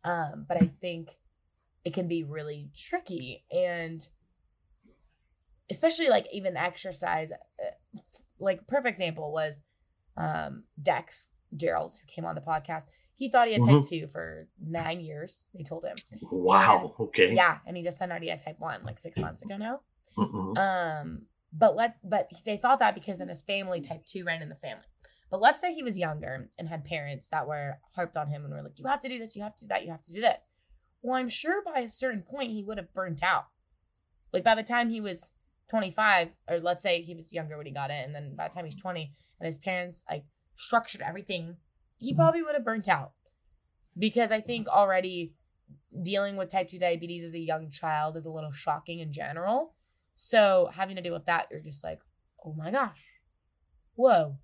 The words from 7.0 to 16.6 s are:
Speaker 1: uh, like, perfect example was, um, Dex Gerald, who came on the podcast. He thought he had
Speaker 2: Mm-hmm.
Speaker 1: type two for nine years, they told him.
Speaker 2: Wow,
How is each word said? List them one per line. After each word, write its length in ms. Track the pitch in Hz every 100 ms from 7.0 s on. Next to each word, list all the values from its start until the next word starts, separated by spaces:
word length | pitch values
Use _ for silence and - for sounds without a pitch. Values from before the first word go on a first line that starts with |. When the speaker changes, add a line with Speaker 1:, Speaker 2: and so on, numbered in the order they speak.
| 175 165 160
Speaker 1:
uh, 680 | - - - - - _ - _ - _ _
like, 280 | 196 185 -
perfect 280 | 277 254
example 380 | 190 175 160 151
was, 300 | 156 156 147 _ _ _ _ _ -
um, 480 | 165 156 147 - - -
Dex 460 | 147 135 - - - _ _ 147
Gerald, 380 | 165 160 160
who 120 | - -
came 180 | -
on 100 | 170
the 60 | 156
podcast. 480 | 143 156 147 160 - _ _
He 160 | _ 262
thought 160 | 247 233
he 60 |
had 80 | 214
Speaker 2:
Mm-hmm. 180 | 120 143
Speaker 1:
type 80 | 143
two 180 | 165 151
for 400 | - 117 110 80 _
nine 400 | 160 165 165 175
years, 460 | 160 147 170 - -
they 80 | 185
told 220 | 147 160
him. 120 | - 180 - - -
Speaker 2:
Wow, 640 | 90 90 98